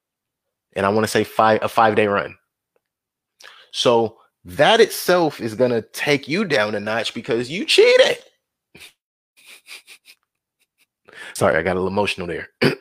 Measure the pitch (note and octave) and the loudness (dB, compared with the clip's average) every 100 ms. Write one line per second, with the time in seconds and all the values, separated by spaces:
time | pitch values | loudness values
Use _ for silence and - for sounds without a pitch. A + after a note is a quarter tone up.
0 | _ _ _ _ _ _ _ - G2 G#2+ | _ _ _ _ _ _ _ -2 0 0
1 | G#2+ A2 G#2 - A2 - G#2 - A2 G#2+ | 0 0 0 2 2 2 0 2 2 2
2 | G#2+ G2+ C2+ - _ _ _ _ _ _ | 0 -2 -4 -12 _ _ _ _ _ _
3 | _ _ _ _ - - _ - C3 A#2 | _ _ _ _ -20 -20 _ -2 2 2
4 | A2 - _ _ - F2+ D#3 A3 G#3+ - | 0 -6 _ _ -10 0 4 4 2 0
5 | - F3+ D#3 - A2+ G#2+ B2 A#2 - - | 0 2 0 -4 -8 -2 0 0 -6 -6
6 | D3 C#3+ B2+ E3+ G3+ C#3 G#2 G#2+ G#2 A2+ | -2 -2 -2 -6 -2 -2 -2 -4 -6 -6
7 | G#2+ B2 A2 A#2 B2 F3 D4+ - A#4+ B4+ | -6 -8 -4 -4 -4 -8 0 4 6 4
8 | - - - _ _ _ _ - - _ | 2 -2 -12 _ _ _ _ -20 -20 _
9 | _ _ _ _ - - - - - - | _ _ _ _ -20 -20 -20 -20 -20 -20
10 | _ _ _ _ _ _ _ _ _ _ | _ _ _ _ _ _ _ _ _ _
11 | _ - - - G2 D2+ F2 F2+ F#2 G2+ | _ -20 -18 0 2 2 0 -2 -2 -2
12 | G2 - F2 D2+ - _ C3 - | -4 -4 -8 -10 -12 _ -2 0